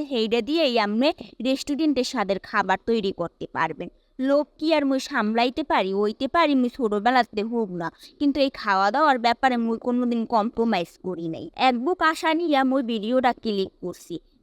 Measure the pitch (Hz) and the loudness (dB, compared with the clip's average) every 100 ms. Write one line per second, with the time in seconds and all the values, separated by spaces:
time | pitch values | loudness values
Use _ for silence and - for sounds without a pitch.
0 | 294 262 220 233 214 320 302 226 202 214 | -4 -2 0 0 0 0 2 2 0 2
1 | 277 349 226 - 226 269 - 277 311 269 | 0 0 -8 -6 -2 -2 -2 0 0 0
2 | 226 254 196 190 - 214 190 190 - 226 | -2 -2 -2 -2 -2 -2 0 -2 0 0
3 | 196 - 170 - - 131 160 165 180 - | 0 -4 -6 -8 -10 -4 -4 -4 -10 -12
4 | _ - 262 285 294 _ 311 311 277 269 | _ -6 0 2 0 _ 0 2 2 0
5 | - 285 214 220 247 - 302 302 190 190 | -2 -2 0 0 0 -2 -2 0 0 0
6 | 208 214 254 339 320 277 240 - 226 208 | -2 -2 -2 2 4 4 2 0 -2 0
7 | 214 254 233 214 214 240 214 180 165 - | 2 2 2 -2 -4 -2 -4 -4 -8 -10
8 | - _ 294 277 269 - 220 190 196 240 | -20 _ 0 2 0 0 0 2 2 4
9 | 311 262 233 240 269 240 226 226 - 247 | 2 4 2 2 2 2 0 -2 -2 0
10 | 247 233 220 233 208 233 233 196 170 - | 0 0 0 0 0 0 0 0 -2 -8
11 | 185 180 170 151 240 - 262 247 269 359 | -10 -8 -8 -8 -10 0 0 2 -2 0
12 | 320 320 339 320 339 277 262 262 240 226 | 0 0 0 0 2 2 2 0 0 -4
13 | 214 254 254 - 226 202 190 - 180 170 | 0 2 2 0 -2 -2 -4 -6 -12 -12
14 | - 165 - _ | -12 -14 -14 _